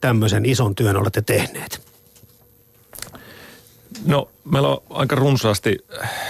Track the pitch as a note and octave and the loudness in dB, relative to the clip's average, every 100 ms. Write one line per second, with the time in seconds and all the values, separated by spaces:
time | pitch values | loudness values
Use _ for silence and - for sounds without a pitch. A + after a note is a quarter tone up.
0 | B2+ A#2 A2 G2 A2 B2 A2 G2 A2+ G2 | 0 2 4 2 2 2 0 0 0 2
1 | G2+ G#2+ G#2 G#2+ - - - - - _ | 0 -2 0 0 0 -6 -12 -14 -16 _
2 | _ _ - _ _ _ _ _ _ - | _ _ -20 _ _ _ _ _ _ -18
3 | - - - - - - - - - - | -18 -20 -20 -20 -20 -20 -20 -20 -20 -8
4 | E3 C#3+ - _ C#3+ C#3+ C#3+ C3+ - - | -2 0 -2 _ -2 0 2 0 -4 -4
5 | C3 B2+ C#3 C3 A2 G#2 - G2 - - | 0 2 2 4 2 0 0 -2 -4 -10
6 | - - - | -8 -8 -8